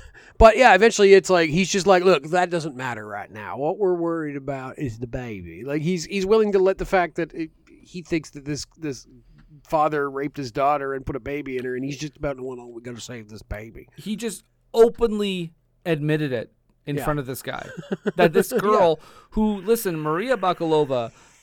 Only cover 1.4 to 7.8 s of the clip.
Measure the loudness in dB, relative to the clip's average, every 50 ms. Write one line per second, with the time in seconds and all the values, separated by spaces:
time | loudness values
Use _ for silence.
1.4 | 2 2 2 0 0 0 0 0 4 4 4 6 6 4 4 4 2 0 0 0
2.4 | 0 0 -2 -4 -4 -6 -8 -8 -8 -6 -8 -8 -10 -10 -10 -10 -12 -12 -14 -14
3.4 | -10 -10 -6 -4 -4 -4 -2 0 0 0 0 0 -2 -4 -4 -4 -6 -6 -8 -8
4.4 | -8 -8 -8 -8 -10 -12 -10 -8 -6 -6 -6 -8 -10 -10 -8 -10 -8 -10 -10 -12
5.4 | -12 -14 -14 -14 -10 -6 -6 -4 -2 -2 -2 -2 -4 -6 -4 -4 0 2 4 4
6.4 | 4 2 2 2 2 2 0 -2 -2 0 0 0 0 0 -4 -6 -8 -8 -8 -10
7.4 | -10 -10 -12 _ _ _ -20 -20